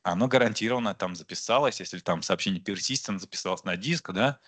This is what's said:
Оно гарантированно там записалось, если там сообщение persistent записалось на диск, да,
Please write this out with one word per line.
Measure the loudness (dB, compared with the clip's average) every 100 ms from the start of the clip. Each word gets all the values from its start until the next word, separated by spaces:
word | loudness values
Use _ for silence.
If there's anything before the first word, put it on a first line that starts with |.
Оно | -2 2 4
гарантированно | 6 4 2 0 0 0 -2
там | -4 -6
записалось, | -10 -10 2 4 4 0
если | -8 -8
там | -2 -2
сообщение | 0 0 0 -2
persistent | -2 -4 -2 -4 -4 -6
записалось | -6 -6 -4 -4 -2
на | -4
диск, | -2 -2 -2
да, | 0 0 0